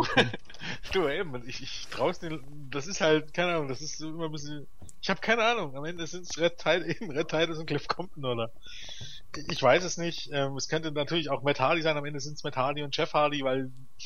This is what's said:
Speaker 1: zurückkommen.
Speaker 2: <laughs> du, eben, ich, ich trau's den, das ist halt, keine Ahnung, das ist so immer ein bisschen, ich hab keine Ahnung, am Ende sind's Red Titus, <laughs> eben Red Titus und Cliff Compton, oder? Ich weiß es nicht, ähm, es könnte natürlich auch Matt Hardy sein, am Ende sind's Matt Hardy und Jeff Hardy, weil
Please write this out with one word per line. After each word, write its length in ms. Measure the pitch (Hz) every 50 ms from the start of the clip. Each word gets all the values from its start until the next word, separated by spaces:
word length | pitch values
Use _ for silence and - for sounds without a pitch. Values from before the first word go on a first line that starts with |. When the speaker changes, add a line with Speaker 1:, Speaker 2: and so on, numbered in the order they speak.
Speaker 1:
zurückkommen. 280 | - - - - - 120 - - - - - -
Speaker 2:
<laughs> 320 | - 170 - - - -
du, 140 | - 190 170 139
eben, 380 | 143 175 202 160 127 123 117
ich, 160 | 127 - -
ich 240 | 131 - - - - -
trau's 280 | - - 123 165 180 -
den, 240 | 180 165 156 151 131 143 147 147 143 131
das 160 | 135 143 135
ist 160 | 190 196 -
halt, 320 | - 160 156 156 151 - -
keine 200 | 175 180 180 170
Ahnung, 120 | 165 147 135
das 140 | 127 120
ist 160 | 151 147 - -
so 100 | 156 156
immer 180 | 156 170 165
ein 60 | 156
bisschen, 340 | 151 151 143 147 151 147 143 - - - - - - -
ich 80 | - -
hab 100 | 196 -
keine 240 | - - 226 240 220
Ahnung, 320 | 226 240 226 180 143 131
am 80 | 139 147
Ende 220 | 160 180 175 165
sind's 320 | 151 170 180 175 - - 147
Red 180 | 165 175 -
Titus, 300 | - - 160 165 185 160
<laughs> 140 | 165 165 -
eben 100 | 233 175
Red 180 | 131 143 165 -
Titus 300 | - 156 170 165 165 151
und 80 | 165
Cliff 220 | 147 147 147 - -
Compton, 360 | - - 175 180 - 151 135
oder? 260 | 127 120 117 113 113 - - - - - - - - - - - - - - - - - 151 147 147
Ich 120 | 165 -
weiß 220 | 135 123 135 175 185
es 140 | 170 - 175
nicht, 320 | 170 170 160 - - -
ähm, 240 | 147 143 139 139 139
es 120 | 135 - -
könnte 240 | - 156 160 160
natürlich 360 | 143 151 143 143 160 170 151 143
auch 140 | 139 123
Matt 180 | 123 143 139 -
Hardy 220 | 131 139 170 170
sein, 160 | 151 160 156 147
am 80 | 143
Ende 140 | 147 147 143
sind's 220 | 127 151 147 -
Matt 140 | - 147 139
Hardy 260 | 135 127 139 143 147 147
und 120 | 143 135
Jeff 160 | - 160 -
Hardy, 320 | - 151 147 147 147 143 135
weil 260 | 131 127 135 135 131 - - - - - - -